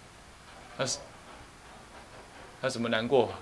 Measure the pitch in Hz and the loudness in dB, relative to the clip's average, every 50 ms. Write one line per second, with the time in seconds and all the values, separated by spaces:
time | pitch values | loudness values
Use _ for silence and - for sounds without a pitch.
0 | - - - - - - - - - - - - - - - - 135 127 - - | -18 -18 -18 -18 -18 -18 -18 -16 -16 -16 -16 -14 -14 -8 -2 0 2 2 2 0
1 | - - - - - - - - - - - - - - - - - - - - | -4 -8 -14 -14 -14 -14 -14 -14 -14 -16 -16 -16 -16 -16 -16 -16 -16 -16 -16 -16
2 | - - - - - - - - - - - - - 131 127 113 117 113 117 110 | -14 -14 -14 -16 -14 -14 -14 -14 -14 -14 -6 -2 0 2 2 2 4 4 4 4
3 | 117 120 139 127 113 101 95 - | 6 8 8 8 8 8 4 -2